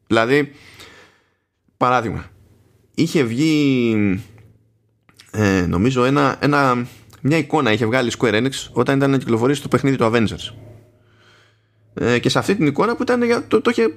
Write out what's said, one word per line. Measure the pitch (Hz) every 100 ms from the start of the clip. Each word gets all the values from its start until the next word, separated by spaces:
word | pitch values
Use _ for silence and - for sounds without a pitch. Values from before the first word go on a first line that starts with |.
| -
Δηλαδή, | 110 117 143 143 - - - - - - _ _ _ _ _ _ -
παράδειγμα, | 123 123 113 90 - - _ _ _ _ _ -
είχε | 165 170
βγει, | 120 117 160 151 143 131 117 110 104 95 - - - _ _ _ _ _ _ - -
ε, | 107 104 95 87
νομίζω | 87 117 127
ένα, | 123 143 139 -
ένα, | 135 143 135 120 120 - - -
μια | 131 160
εικόνα | 143 156 127
είχε | 107 110
βγάλει | 127 117 -
Square | 123
Enix | 107 131 - -
όταν | - 123 139
ήταν | 139
να | 135
κυκλοφορήσει | 117 113 120 143
το | -
παιχνίδι | 127 139 127
του | 117
Avengers. | 117 98 85 - - - - - _ _ _ _ _ _ _ _ _ _
Ε, | - 110 120
και | -
σε | 131
αυτή | 123 196
την | 147
εικόνα | 143 214 240
που |
ήταν | 247 247
για, | 240 233 -
το, | 220
το | -
είχε | 240 226